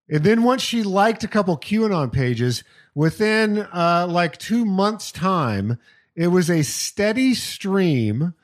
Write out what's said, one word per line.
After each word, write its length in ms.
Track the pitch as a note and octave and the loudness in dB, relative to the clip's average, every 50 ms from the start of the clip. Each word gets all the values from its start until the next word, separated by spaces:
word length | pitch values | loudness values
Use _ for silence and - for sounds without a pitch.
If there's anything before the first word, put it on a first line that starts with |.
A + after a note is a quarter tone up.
| _ - | _ -4
And 140 | D3+ D3+ D3+ | -2 2 4
then 200 | G3+ A3 A3+ A#3 | 4 4 4 4
once 180 | B3 B3+ C4 | 2 2 0
she 220 | C4 - A#3 A#3 G#3+ | -2 -2 -2 -2 -2
liked 400 | G3+ F#3 G3 G3+ A#3 A3+ - - | 0 0 2 2 2 0 -2 -4
a 40 | G3+ | -2
couple 300 | - G#3+ G3 F#3+ E3+ - | -2 0 0 0 0 -2
QAnon 540 | - - G3+ A3 A3 G#3+ G3 E3 C#3+ A#2+ | -2 -2 -2 0 0 0 0 0 -2 -2
pages, 520 | G#2 C3+ C3 B2 B2 A2+ B2 B2 A#2+ - - _ _ _ _ _ - | -2 -2 0 0 0 0 0 -2 -2 -4 -6 _ _ _ _ _ -4
within, 680 | C#3 D3+ D#3+ D#3+ - G#3+ G#3 A3 A3 A3 G#3+ G#3 G#3 G3+ - F3 | -2 0 0 0 0 0 0 2 2 2 0 0 -2 -4 -6 -4
uh, 320 | F3 E3+ E3+ E3+ E3+ F3 F3+ | 0 0 2 2 2 0 0
like, 280 | E3+ F3 F3 E3 - - | 0 0 0 0 -2 -8
two 280 | - - G#3+ A#3+ A#3 | -6 -4 -2 0 0
months' 460 | G#3 F#3+ F#3 G3 G#3 A3 G3 - - | 0 0 0 0 0 -2 -4 -8 -14
time, 680 | - - - F#3+ F#3+ F3 D3 A#2 G#2+ G2 G2 G#2+ A#2+ - _ _ _ _ _ _ _ | -8 -4 -2 -2 0 0 0 0 -2 -2 -2 -2 -4 -6 _ _ _ _ _ _ _
it 120 | E3 E3 F3 | -2 0 2
was 220 | F3 F#3 F3 D3+ | 2 2 2 2
a 140 | F3 D#3+ D3+ | 2 0 0
steady 680 | - - - - - - - G3+ G#3+ A3 B3+ C4 C4 A#3+ | -2 -4 -6 -8 -6 -4 -2 -2 0 0 2 2 2 0
stream 1000 | - - - - - - G3 F#3+ G3 F#3 F3 D3 B2+ A2+ G#2+ G#2 A#2+ D#3 F3 E3+ _ | 0 -4 -8 -10 -8 -4 -2 0 2 2 2 2 2 2 0 0 0 -2 -4 -4 _